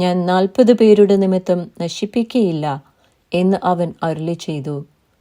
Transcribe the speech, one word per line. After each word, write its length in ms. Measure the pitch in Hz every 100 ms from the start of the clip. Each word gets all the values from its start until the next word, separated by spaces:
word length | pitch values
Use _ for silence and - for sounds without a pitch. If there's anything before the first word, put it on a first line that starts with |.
"ഞാൻ 260 | 180 180 175
നാൽപത് 460 | 185 190 - 233
പേരുടെ 440 | 233 220 208 202 196
നിമിത്തം 500 | 190 185 185 175 170 -
നശിപ്പിക്കയില്ല" 1000 | 170 - 208 247 233 254 190 160 151 139 _ _ _ _ -
എന്ന് 220 | 175 185 196
അവൻ 300 | 180 175 170 -
അരുളി 300 | 165 156 160
ചെയ്തു. 540 | 170 - 151 143 143 - _ _ _